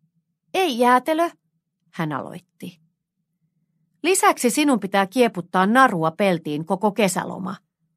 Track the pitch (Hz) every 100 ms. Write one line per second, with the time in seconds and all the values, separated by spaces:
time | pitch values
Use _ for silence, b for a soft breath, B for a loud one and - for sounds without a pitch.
0 | _ _ _ _ _ 370 359 233 247 254
1 | 254 320 339 - _ _ _ _ _ -
2 | 160 135 - 175 - _ 185 - _ _
3 | _ _ _ _ _ _ _ _ _ _
4 | 311 381 403 302 240 294 294 240 190 202
5 | 196 254 233 190 165 190 190 247 262 185
6 | 160 160 202 165 160 147 165 190 208 214
7 | 196 180 - - 185 - _ _ _